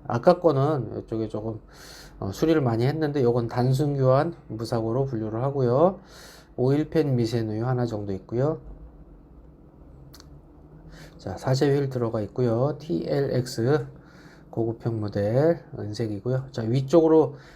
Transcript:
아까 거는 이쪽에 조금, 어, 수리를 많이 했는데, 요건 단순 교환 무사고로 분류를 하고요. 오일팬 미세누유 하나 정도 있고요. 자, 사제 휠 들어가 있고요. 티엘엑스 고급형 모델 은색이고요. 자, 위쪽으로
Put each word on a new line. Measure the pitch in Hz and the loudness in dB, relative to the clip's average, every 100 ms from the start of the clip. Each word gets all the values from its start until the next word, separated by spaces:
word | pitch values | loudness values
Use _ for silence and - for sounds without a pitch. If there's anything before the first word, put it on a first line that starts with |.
| - | -4
아까 | 120 180 175 | 2 4 6
거는 | 170 135 143 151 107 104 | 4 4 2 0 -4 -8
이쪽에 | - 113 107 | -6 -6 -6
조금, | 107 110 110 - - - - - - | -6 -8 -10 -14 -20 -20 -20 -20 -10
어, | 101 | -8
수리를 | 95 156 160 | -2 2 2
많이 | 131 113 127 | 2 2 0
했는데, | 156 151 143 | 0 -2 2
요건 | 120 120 117 | 2 2 0
단순 | 127 123 131 147 143 | 0 2 2 0 2
교환 | 131 131 160 - - | 4 4 2 -4 -12
무사고로 | 113 113 117 113 120 135 | -8 -4 -2 -2 -2 -2
분류를 | 117 110 110 | -4 -4 -4
하고요. | 135 139 123 127 175 190 - - - - - - | -4 0 2 4 4 2 -14 -20 -20 -20 -14 -2
오일팬 | 127 143 151 165 147 123 | 0 2 0 0 2 2
미세누유 | 113 117 110 107 120 | 0 0 -2 -4 -2
하나 | 127 117 | -2 -2
정도 | 107 101 | -4 -6
있고요. | 95 - 117 143 160 - - - - - - - - - - - - - - - - - - - - - - - - - - | -6 -6 -2 -2 -4 -10 -18 -20 -20 -20 -20 -20 -20 -20 -20 -20 -20 -20 -20 -20 -20 -20 -20 -20 -20 -20 -20 -20 -20 -20 -14
자, | - 92 | -12 -8
사제 | 131 131 147 143 | -2 2 2 2
휠 | 139 | 0
들어가 | 131 113 113 | -2 -2 -2
있고요. | 101 - 123 113 139 143 | -4 -2 0 2 0 -2
티엘엑스 | - 165 - 143 139 127 123 - 117 147 - - - - - - - | -4 -4 -2 -2 0 -2 -2 -2 2 0 -2 -14 -20 -20 -20 -20 -12
고급형 | - 113 113 117 113 | -6 -4 -4 -6 -4
모델 | 104 101 101 123 156 165 - 120 | -4 -2 0 2 2 0 -4 -12
은색이고요. | 104 104 113 101 123 131 131 | -10 -6 -4 -4 -4 -4 -4
자, | - | -6
위쪽으로 | 113 131 135 170 160 160 135 - - | -2 0 4 4 6 6 4 0 -18